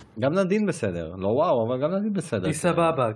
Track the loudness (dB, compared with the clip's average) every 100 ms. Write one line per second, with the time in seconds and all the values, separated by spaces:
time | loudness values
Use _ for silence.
0 | -16 -4 0 2 2 2 0 -2 -2 -4
1 | -6 -4 0 2 2 2 2 0 -2 -2
2 | -2 -4 -2 -2 -2 0 0 2 2 2
3 | 0